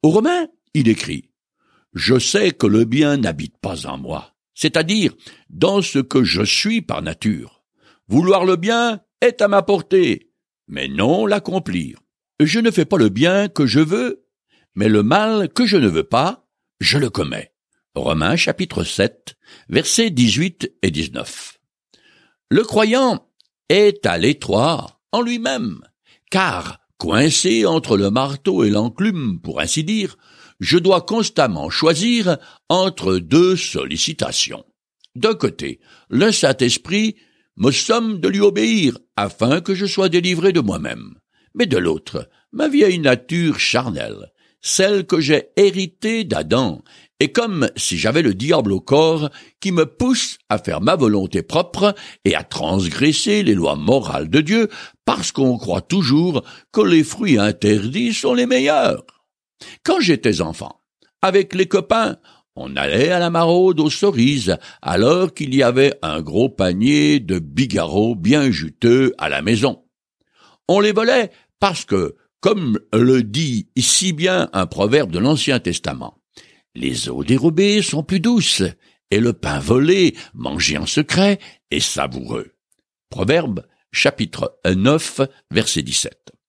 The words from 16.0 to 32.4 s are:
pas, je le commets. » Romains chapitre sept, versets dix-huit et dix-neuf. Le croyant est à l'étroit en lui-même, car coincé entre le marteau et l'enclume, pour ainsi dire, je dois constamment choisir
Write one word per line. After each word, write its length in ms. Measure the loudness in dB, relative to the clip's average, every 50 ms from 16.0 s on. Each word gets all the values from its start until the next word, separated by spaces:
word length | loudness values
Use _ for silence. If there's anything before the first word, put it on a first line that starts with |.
| -2
pas, 420 | _ 0 0 0 0 -2 _ _ _ _ _ _ _ _ _
je 160 | -2 -2 0
le 120 | 0 -2 -2
commets. » 440 | -4 -6 -6 -6 -6 -10 -12 _ _ _ _ _ _ _ _ _ _
Romains 400 | -6 -4 -2 -2 0 0 0 0
chapitre 480 | 0 0 -2 -2 -4 -6 -6 -4 -6 -6
sept, 540 | -6 0 0 0 -2 -2 _ _ -20 -20 _ _ _ -20 -20 _ -4
versets 400 | -4 -2 -2 0 0 0 0 0
dix-huit 640 | 2 2 2 2 2 0 -2 -2 -4 _ -10 -10 _ _
et 100 | -4 -2
dix-neuf. 640 | -2 -2 -6 -6 -8 -12 -12 -12 -14 -16 -18 -20 -20 _ _ _ _ _ _ _ _ _ _ _ _ _ _ _ _ _ _ _
Le 140 | 0 0 0
croyant 640 | 2 0 0 2 2 2 2 2 0 -2 -4 _ _ _ _ _ _ _ _ _ _
est 360 | 2 4 4 4 2 0 -2
à 120 | -2 -2
l'étroit 840 | 0 0 0 0 -2 -4 -2 0 2 2 0 0 -4 -6 -12 _ _ _ _ -4
en 80 | -2
lui-même, 580 | -2 -2 -4 -4 -4 -4 -4 -4 -6 -8 -10 -12 -18 _ _ _ _ _ _ _ _ _
car 500 | -2 -2 -2 -2 -4 -6 -10 -12 -16 _ _ _ _
coincé 680 | _ -4 0 2 2 2 2 2 0 0 0 0 2 2
entre 320 | 2 0 0 0 0 0
le 120 | 2 2 0
marteau 540 | 0 0 -2 -4 -6 -4 _ -2 0 2 2
et 60 | 2
l'enclume, 680 | 2 0 -2 -4 -4 -2 -2 -2 -2 -2 -4 -4 -4 -6
pour 180 | -8 -8 -6 -6
ainsi 240 | -4 -4 -4 -4 -4
dire, 340 | -2 -4 -4 -4 -6 -10 _ _ _ _ _ -20 -20 _ _
je 200 | -2 2 2 2
dois 220 | 4 4 2 2
constamment 680 | 0 -2 -2 -2 -2 -2 _ 0 0 0 0 -4 -6 -6
choisir 680 | -4 0 2 2 2 2 0 0 0 2 2 0 0 -2